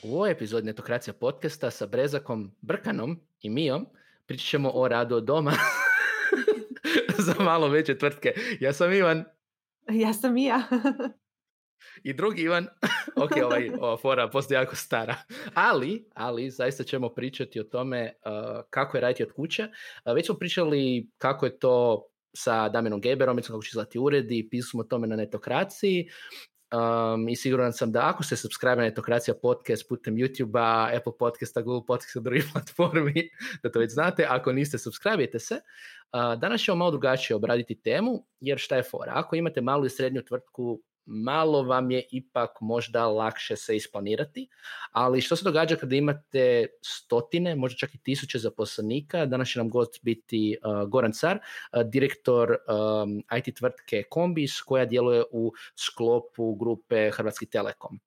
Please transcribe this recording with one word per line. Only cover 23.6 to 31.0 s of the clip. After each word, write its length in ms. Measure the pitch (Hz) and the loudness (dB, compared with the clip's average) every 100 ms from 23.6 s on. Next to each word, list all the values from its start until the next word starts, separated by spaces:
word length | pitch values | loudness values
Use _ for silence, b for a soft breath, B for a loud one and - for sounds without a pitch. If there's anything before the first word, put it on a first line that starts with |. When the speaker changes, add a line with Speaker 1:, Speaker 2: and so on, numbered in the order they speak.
Speaker 1:
će 60 | 107 | -6
izgledati 300 | 117 101 120 | -6 -6 0
uredi, 480 | 139 143 113 120 110 | 2 2 0 -4 -2
pisali 200 | 123 120 | -6 -4
smo 120 | 120 | -6
o 20 | |
tome 240 | 110 123 113 | -4 -2 -2
na 80 | 110 | -2
Netokraciji. 920 | 104 104 - 127 190 - 202 180 175 B B B B _ _ 117 117 117 113 | -4 -6 -2 -2 -2 0 0 2 -2 B B B B _ _ 0 2 2 0
Um, 160 | 113 113 | 0 -2
i 60 | 120 | -2
siguran 380 | 135 127 123 | 0 2 2
sam 180 | 117 120 | 0 0
da 100 | 113 | 2
ako 200 | 147 185 | 2 0
ste 120 | 156 117 | -4 -4
subscribe 400 | 110 - 127 123 | -4 -2 2 4
na 60 | |
Netokracija 540 | 113 110 113 120 123 120 | 2 0 0 0 0 0
podcast 500 | 120 120 - 113 - | 0 0 0 -4 -2
putem 260 | 120 - 110 | -6 -4 0
YouTube-a, 800 | 131 131 117 120 117 113 113 | 0 0 -2 2 4 4 2
Apple 180 | 120 | 0